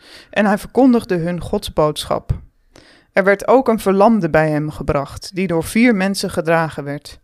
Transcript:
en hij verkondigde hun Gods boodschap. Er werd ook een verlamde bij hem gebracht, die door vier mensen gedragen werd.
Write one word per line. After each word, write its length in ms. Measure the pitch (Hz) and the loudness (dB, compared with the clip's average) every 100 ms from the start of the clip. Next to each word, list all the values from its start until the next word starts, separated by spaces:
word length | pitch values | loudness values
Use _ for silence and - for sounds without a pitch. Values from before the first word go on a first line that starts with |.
| - - - | -20 -20 -8
en 160 | - 208 | -2 0
hij 120 | 202 | 0
verkondigde 580 | - - 262 233 - 180 | -2 2 4 4 0 -4
hun 240 | 165 175 | -4 -6
Gods 320 | - 208 - | -6 -6 -4
boodschap. 720 | - 151 151 - - - - - _ _ - _ _ _ | 0 0 -2 -4 -4 -4 -6 -8 _ _ -20 _ _ _
Er 100 | - | 0
werd 240 | 190 196 - | 2 2 4
ook 200 | 247 254 | 2 4
een 120 | 220 | 0
verlamde 500 | 202 190 208 220 170 | 2 4 4 4 2
bij 200 | 156 156 | 2 2
hem 200 | 151 151 | 0 -4
gebracht, 640 | - 143 147 139 - - 175 | -6 -4 -4 -4 -12 -10 -6
die 120 | 190 | -2
door 160 | 165 | -2
vier 320 | - 220 247 202 | -2 2 4 4
mensen 340 | 190 190 190 | 0 -2 -4
gedragen 540 | 180 160 165 160 - | -4 0 0 0 -6
werd. 360 | 143 147 - - | -10 -10 -14 -20